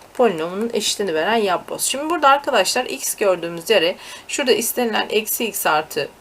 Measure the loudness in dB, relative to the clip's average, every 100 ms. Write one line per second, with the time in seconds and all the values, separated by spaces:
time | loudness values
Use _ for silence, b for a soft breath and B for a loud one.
0 | -8 2 2 2 -2 -4 -4 -2 -2 -2
1 | -2 0 2 2 2 0 -4 -6 -4 -4
2 | -2 2 4 4 4 2 2 0 -4 -4
3 | -6 0 2 2 -2 -6 0 2 2 0
4 | B B -8 -2 2 2 0 -2 0 0
5 | 0 -2 -2 -2 -4 -2 0 0 0 -4
6 | -6 -6